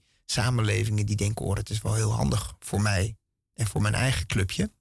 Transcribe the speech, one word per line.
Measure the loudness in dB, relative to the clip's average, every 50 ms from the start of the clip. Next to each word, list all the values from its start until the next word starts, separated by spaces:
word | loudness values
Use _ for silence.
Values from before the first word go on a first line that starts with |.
| _ _ _ _ _ -6
samenlevingen | -2 0 0 2 2 2 2 2 2 2 0 0 0 0 0
die | 0 0
denken, | 0 0 0 -2 -2 -2
"Oh, | -2 -2
dat | -2 -2 -4
is | -4 -4
wel | -2 0 0
heel | 2 2 2
handig | 2 2 2 2 0 0 -2 -4 -12 -14
voor | -10 -4 -2 0
mij | 0 2 2 2 0 0 -2 -10 _ _ _ _ _ _ -6
en | -4 -4
voor | -2 0 0
mijn | 0 2 2
eigen | 2 2 0 0 0 -2
clubje." | -2 0 0 0 0 0 -2 -4 -4 _ _